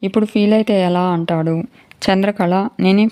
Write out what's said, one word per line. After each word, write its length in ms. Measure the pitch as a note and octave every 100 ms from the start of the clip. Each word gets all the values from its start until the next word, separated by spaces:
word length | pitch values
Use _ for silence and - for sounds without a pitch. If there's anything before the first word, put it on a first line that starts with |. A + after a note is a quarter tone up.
"ఇప్పుడు 220 | G3 A3 G#3
ఫీల్ 280 | G#3+ G#3
అయితే 280 | A3 G#3+ G3
ఎలా?" 200 | F3+ F3+
అంటాడు. 600 | F3+ E3+ E3 E3 D#3+ E3 - _ _ - -
చంద్రకళ, 640 | F#3+ G3+ G3+ F3 F#3 G#3 -
"నేనేం 300 | F#3 G3 A3